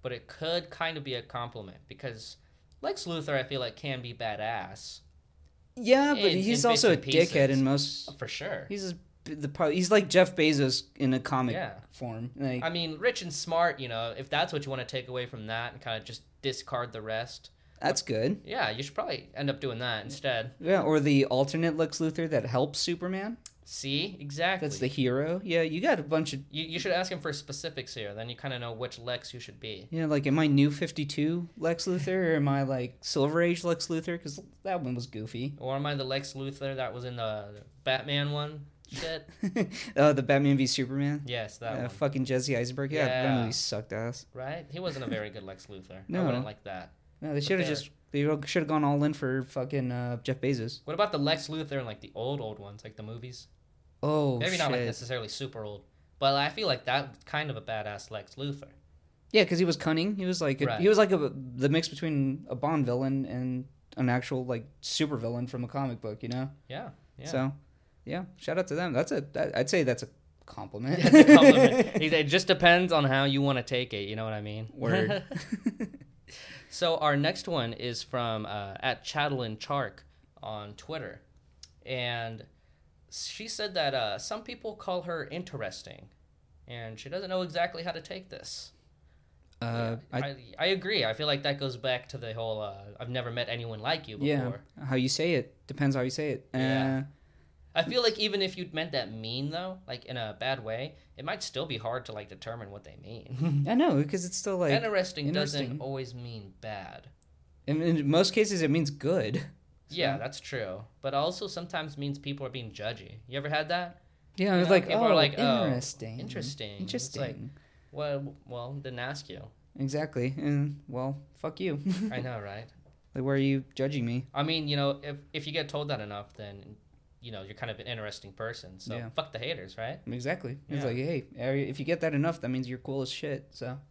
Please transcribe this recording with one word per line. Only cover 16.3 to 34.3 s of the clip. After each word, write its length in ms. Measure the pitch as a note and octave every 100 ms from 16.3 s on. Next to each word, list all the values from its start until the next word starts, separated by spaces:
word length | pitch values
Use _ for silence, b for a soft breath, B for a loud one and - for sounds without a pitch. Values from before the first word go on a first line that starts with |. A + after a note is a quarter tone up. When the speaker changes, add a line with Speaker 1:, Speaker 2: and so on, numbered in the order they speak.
| _
Speaker 1:
discard 520 | C3+ C3 - B2+ A#2+
the 80 | A2+
rest. 480 | G#2+ A2 A#2 - - b b b
Speaker 2:
That's 200 | C3+ C#3
good. 400 | - A2+ B2 G3+
Speaker 1:
Yeah, 280 | - B3 C#3
you 120 | A2+
should 100 | C#3 -
probably 340 | E4+ C3 -
end 160 | - C#3+
up 120 | C#3
doing 180 | C#3 A#2
that 240 | B2 A2+
instead. 480 | G2+ C#3 C#3 A#2+ A#2 -
Speaker 2:
Yeah, 220 | E3 F#3+
or 180 | - D#3
the 240 | C#3+ C#3 C3+
alternate 520 | B2+ C#3 E3 E3 D#3
Lex 220 | D#3+ -
Luthor 300 | D#3+ D#3+ E3
that 160 | D3 C#3
helps 320 | B2 D3 C#3+
Superman. 580 | - E3+ F3 F#3+ G3+ A#3 - _
Speaker 1:
See? 540 | - - C3+ C#3+ F#3+ F3
Exactly. 480 | C#3+ C#3+ E3+ F#3+ D#3
Speaker 2:
That's 120 | D3
the 80 | B2+
hero. 520 | C#3 B2+ B2+ D3+ F3+ G3
Yeah, 160 | E3
you 180 | D#3+ D#3
got 180 | A3 A#3
a 40 |
bunch 300 | C#3+ D#3 D3
of 80 | C3+ -
Speaker 1:
You, 140 | D3+ D#3+
you 140 | D#3+
should 120 | G3
ask 180 | F3+ F#3
him 80 | F3
for 100 | D#3
specifics 640 | C#3+ - C#3+ E3 C#3 B2
here. 200 | - G#2 G#2
Then 120 | A2+
you 80 | A#2+
kinda 220 | C#3+ B2+
know 140 | A#2+
which 240 | A2+ B2 -
Lex 340 | A#2+ B2 -
you 60 | B2
should 200 | - G#2
be. 260 | A2+ G#2 -
Speaker 2:
Yeah, 160 | E3 D#3+
like, 180 | D3 C#3+
am 120 | C#3+
I 80 | D#3
New 240 | C#3 C#3+
fifty-two 760 | C#3+ F3 - D3 - D3+ E3+ E3+ -
Lex 280 | E3 E3 F#3
Luthor, 460 | F3+ D3 F#3 F3+
or 40 | D#3+
am 120 | C#3+
I, 140 | C#3
like, 340 | C3+ C3+ B2 -
Silver 400 | - - C#3 D#3+
Age 200 | E3+ E3+
Lex 240 | E3+ E3 -
Luthor? 340 | D#3+ E3 E3+
'Cause 180 | D#3